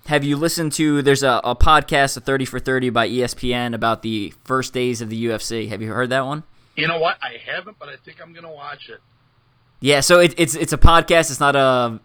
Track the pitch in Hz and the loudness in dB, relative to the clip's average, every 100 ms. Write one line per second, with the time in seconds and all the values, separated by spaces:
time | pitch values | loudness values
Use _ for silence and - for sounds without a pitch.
0 | - 147 143 143 165 170 156 156 156 143 | -2 -2 0 -2 -2 -2 -4 -2 0 2
1 | 139 135 135 117 - 120 160 151 - 147 | 2 2 2 0 0 2 6 4 2 0
2 | 139 127 135 135 131 127 135 131 127 117 | 0 -2 -4 -4 -4 -8 -4 -2 0 -2
3 | 104 123 120 - 120 123 120 113 117 110 | -2 -2 -4 -4 -4 -4 -4 -4 -4 -4
4 | 110 110 98 - - 131 127 127 123 113 | -4 -6 -8 -12 -6 -6 -4 -4 -4 -4
5 | 110 113 117 107 - 117 107 104 110 107 | -8 -6 -4 -4 -6 -8 -8 -8 -8 -6
6 | 123 131 131 151 - _ _ - 156 170 | -4 -4 -4 -8 -12 _ _ -8 -4 -2
7 | 160 139 135 117 120 160 185 202 143 135 | -4 -4 -10 -14 -12 -12 -12 -18 -20 -20
8 | 180 160 165 170 165 147 143 143 - 110 | -20 -20 -20 -20 -20 -18 -18 -18 -20 -20
9 | _ _ _ _ _ _ _ - 139 143 | _ _ _ _ _ _ _ -4 0 2
10 | 135 175 175 170 165 156 160 151 175 165 | 4 6 6 2 -2 -2 -4 6 8 8
11 | 160 170 160 131 143 139 131 127 120 110 | 4 2 2 0 0 2 2 2 -2 -6